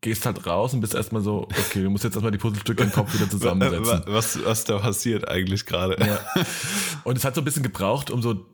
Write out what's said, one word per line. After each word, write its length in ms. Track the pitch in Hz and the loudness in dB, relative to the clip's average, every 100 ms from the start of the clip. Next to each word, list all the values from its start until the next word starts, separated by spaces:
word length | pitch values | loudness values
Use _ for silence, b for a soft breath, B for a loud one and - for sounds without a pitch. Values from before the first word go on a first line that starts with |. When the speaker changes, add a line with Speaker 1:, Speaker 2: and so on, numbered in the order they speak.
Speaker 1:
gehst 260 | - 110 127 | -2 0 0
halt 200 | 98 - | -2 0
raus 260 | 87 120 | 0 2
und 60 | 127 | 0
bist 140 | 98 | 0
erstmal 280 | 123 113 110 | 0 -2 0
so, 200 | 101 104 | 0 0
okay, 400 | - - 98 101 | -2 -2 0 0
du 80 | 95 | 2
musst 140 | 98 | 2
jetzt 100 | 117 | 0
erstmal 180 | 104 113 | 0 0
die 60 | 104 | 0
Puzzlestücke 440 | 117 104 - - | 0 -2 -2 2
im 80 | 123 | 2
Kopf 220 | - 101 | 2 0
wieder 140 | - 104 | 0 0
Speaker 2:
<laughs> 0 | |
Speaker 1:
zusammensetzen. 560 | 98 - 92 95 85 113 | 2 0 2 2 2 2
Speaker 2:
Wa-, 200 | 113 82 | 2 2
wa-, 60 | |
was, 280 | 104 113 - | 0 0 -2
was 200 | - 110 | 0 0
da 140 | - 104 | 0 0
passiert 500 | 110 98 120 107 - | 0 0 0 0 0
eigentlich 380 | 92 92 98 - | -2 0 -2 -2
gerade? 300 | 87 92 92 | -2 0 2
Speaker 1:
Ja. 140 | 104 101 - 185 175 B 156 202 185 156 | 2 2 0 0 0 B -4 -4 -4 -6
Und 120 | 117 127 | -2 0
es 80 | |
hat 100 | 139 | 0
so 80 | 131 | 0
ein 20 | |
bisschen 180 | 151 147 | 0 0
gebraucht, 480 | 127 - 98 135 139 | -2 0 0 0 0
um 120 | 123 | 0
so 240 | 117 104 - | 0 -2 -6